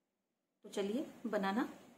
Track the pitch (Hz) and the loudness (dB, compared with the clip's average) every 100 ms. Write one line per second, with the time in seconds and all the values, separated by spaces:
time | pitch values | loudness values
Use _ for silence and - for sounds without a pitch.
0 | _ _ _ _ _ _ 208 208 202 233 | _ _ _ _ _ _ -8 -2 0 0
1 | 320 - - 208 196 208 311 - - | -2 -6 -2 2 2 2 0 -4 -18